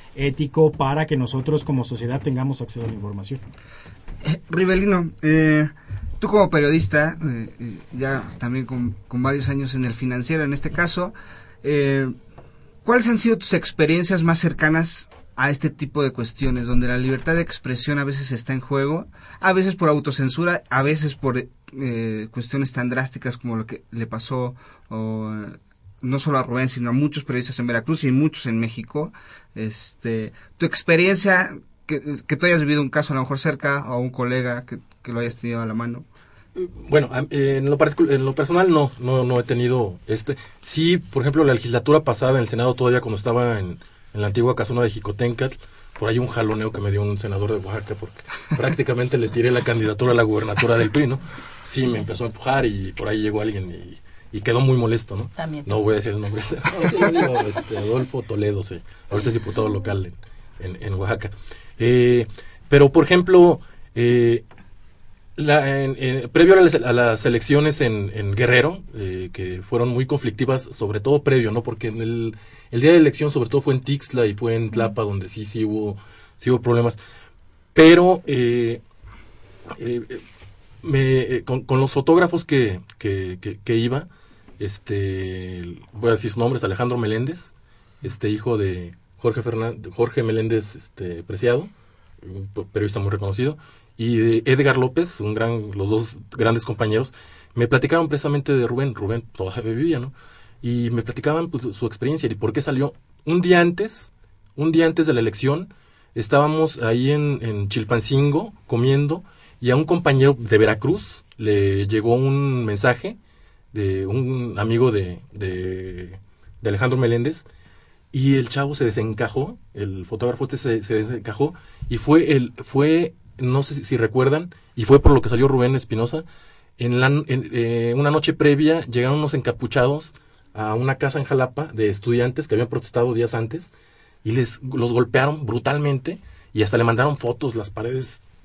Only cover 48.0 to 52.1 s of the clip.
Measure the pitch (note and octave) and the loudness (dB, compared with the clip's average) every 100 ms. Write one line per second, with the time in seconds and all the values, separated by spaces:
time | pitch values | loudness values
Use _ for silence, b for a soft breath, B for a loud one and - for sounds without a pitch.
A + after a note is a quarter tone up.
48 | - - - - - D#3 C3+ D#3+ - A#2+ | -12 -16 -16 -14 -6 -2 -2 -2 -2 0
49 | B2+ C3 A2 A2+ A#2+ B2 A#2+ A#2 G#2+ G#2 | 0 0 0 2 2 2 0 0 0 0
50 | B2 A#2+ A2 G#2+ G#2+ G2+ A#2+ A2+ G#2+ C#3+ | 2 4 2 0 -2 0 2 4 2 2
51 | C#3 C3 B B B B - C3+ B2+ A2+ | 0 -2 B B B B -8 -2 -2 -2
52 | G#2 | -6